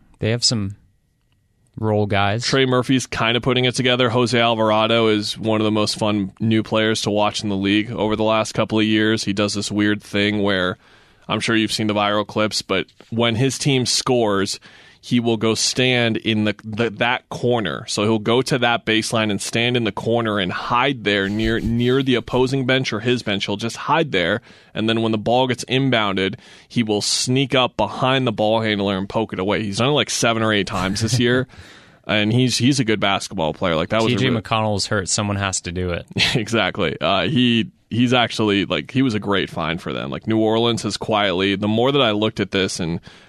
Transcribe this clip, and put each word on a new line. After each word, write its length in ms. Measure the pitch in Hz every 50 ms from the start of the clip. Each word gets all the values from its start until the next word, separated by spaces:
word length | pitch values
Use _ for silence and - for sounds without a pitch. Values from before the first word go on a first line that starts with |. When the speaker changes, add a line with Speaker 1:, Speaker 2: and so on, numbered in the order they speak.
| _ _ _ -
Speaker 1:
they 100 | - 107
have 120 | 113 120 -
some 320 | - 131 110 101 98 101 - _ _ _ _ _ _ _ _ _ _ _ _ _ _ _ _ _ _ _ -
role 280 | - 110 107 104 104
guys. 400 | 101 101 98 101 101 101 117 120
Speaker 2:
Trey 200 | - - 135 135
Murphy's 400 | 127 127 127 120 - 135 127 - -
kinda 340 | - - - 113 117 120
putting 240 | - 131 127 123 127
it 100 | 127 117
together. 340 | - 123 127 123 123 127 123
Jose 280 | 110 127 123 113 117 117
Alvarado 680 | 117 117 117 110 110 110 107 107 110 110 113 117 113 110
is 300 | 107 107 104 107 - -
one 220 | - 110 107 107
of 60 | 107
the 60 | 107
most 260 | 107 107 104 104 - -
fun 340 | 117 107 104 104 98 95 - -
new 240 | 110 113 113 110 104
players 380 | - 113 110 110 110 110 -
to 100 | - 110
watch 320 | 101 104 104 104 101 - -
in 60 | 107
the 80 | 101 95
league 340 | 98 101 101 107 104 120
over 240 | 117 - 98 107 107
the 80 | 107 110
last 300 | 107 110 110 107 - -
couple 260 | - 113 104 110 110
of 60 | 110
years. 380 | 107 107 107 107 107 110 110 -
He 80 | - 101
does 200 | 101 104 101 -
this 160 | 101 104 -
weird 300 | 98 104 104 104 104 104
thing 400 | - - - 104 101 104 104 107
where, 360 | 98 101 101 95 90 90 92 - _ - - - _ _ _ _ _ -
I'm 120 | 104 107
sure 140 | - - 117 110
you've 160 | 113 104 -
seen 140 | - 113 107
the 60 | 104
viral 320 | 104 104 104 104 107 104
clips, 360 | - - 113 107 110 - -
but 260 | - - - 92 82 - _ - - _
when 260 | - 113 117 117 113
his 220 | 107 131 135 123 -
team 280 | - 151 139 131 123
scores, 720 | 110 - - - - 127 120 117 104 101 98 95 101 - - - - - - - - - _
he 200 | - - 120 120
will 160 | 117 117 117 110
go 180 | 110 113 113
stand 640 | - - - - - 127 127 127 123 120 117 110 -
in 260 | - 107 113 107 107
the, 100 | 107 104 -
the, 280 | - 110 107 104 117 113
that 400 | 101 101 120 120 123 - - _
corner. 560 | - - - 120 120 117 107 85 69 58 - -
So 160 | - - 104
he'll 160 | 107 113 110
go 220 | 107 110 117 123
to 160 | 131 - 156 131
that 280 | 120 120 117 110 -
baseline 460 | - 110 110 110 - - 113 110 107
and 100 | 101 98
stand 360 | - - - 113 117 123 123 123
in 80 | 117
the 80 | 104 98
corner 460 | - - 113 113 120 117 110 104 104
and 120 | 95 87
hide 540 | 85 - - - 123 120 - - 143 123 104
there 240 | 101 101 104 196 196
near, 320 | 208 110 113 113 113 113
near 420 | - 113 117 117 120 123 127 135 139
the 120 | 131 123
opposing 500 | 117 110 - - 123 127 131 135 139 131
bench 260 | 123 131 131 131 -
or 80 | - 104
his 240 | 95 123 123 120 -
bench. 220 | - 104 98 -
He'll 100 | - 104
just 220 | 101 113 117 - -
hide 340 | - - 143 165 165 139
there, 300 | 117 95 87 80 101 - - - - - - _ -
and 160 | - 107 110
then 120 | 110 113
when 120 | 113 113 110
the 40 | 110
ball 300 | 104 117 117 123 131 127
gets 160 | 123 - -
inbounded, 720 | - 123 131 139 135 127 113 107 101 95 95 92 95 113 - - - - - - -
he 160 | - 123 117
will 180 | 107 104 104
sneak 540 | 95 - - - - 127 127 135 139 123 135
up 220 | 135 127 120 - -
behind 500 | 107 98 - - - 131 131 135 131 123
the 60 | 110
ball 260 | 95 107 107 110 113
handler 380 | 110 110 107 101 101 98 101 92
and 100 | 95 101
poke 240 | - 113 110 104
it 80 | - -
away. 240 | 92 98 101 87 113
He's 140 | 101 98 104
done 100 | 117 135
it, 40 |
like, 180 | 151 143 110 -
seven 340 | - - - 117 117 113 110
or 80 | 110
eight 160 | 107 104 95 90
times 320 | 101 95 90 95 95 101
this 180 | 113 107 110 123
year, 300 | 123 120 123 131 156 - - - - - - -
<laughs> 280 | - - - _ _
and 280 | - 98 107 104 104 113
he's, 240 | 123 131 127 107 -
he's 240 | 117 127 143 127
a 20 | 131
good 160 | 107 110 98
basketball 540 | 101 101 98 90 - - 110 92 80 76 73
player. 220 | - - 95 82 78
Like, 120 | 85 -
that 140 | - 110 113
was 80 | 110
a 60 | 123 -
Speaker 1:
T 60 | 127
J 60 | 127
Speaker 2:
real 100 | 120 113
Speaker 1:
McConnell's 460 | 104 - 117 110 110 107 107 98 - -
hurt. 200 | 117 104 92 82
Someone 300 | - - 104 104 101 98
has 240 | 101 98 92 -
to 100 | - 92
do 200 | 87 90 92 90
it. 160 | 85 85 - -
Speaker 2:
<laughs> 240 | - - - - -
Exactly. 600 | 139 107 98 110 113 101 90 87 - 95 78 - -
Uh, 240 | - 80 98 95 85 92
he, 420 | 117 120 127 120 117 117 107 - - _ _ _
he's 240 | - 110 123 120 123
actually, 520 | 127 120 110 - - 117 104 101 101 92
like, 260 | 78 87 78 - -
he 100 | - 131
was 120 | 135 131 107
a 40 | 104
great 300 | 95 101 101 95 76 -
find 320 | - - 82 76 80 90
for 120 | - 80 67
them. 160 | 60 60 67
Like, 160 | 65 - - -
New 120 | 110 110
Orleans 440 | 110 107 110 113 117 117 117 110 -
has 140 | 113 95 -
quietly, 580 | - - 110 104 104 101 90 90 95 98 98
the 120 | 95 104 104
more 220 | 107 113 120 131 139
that 80 | 143
I 100 | 131 113
looked 300 | 107 104 107 110 - -
at 100 | 104 95
this 280 | - 98 92 101 - -
and 180 | 90 82 85 85 - - - - -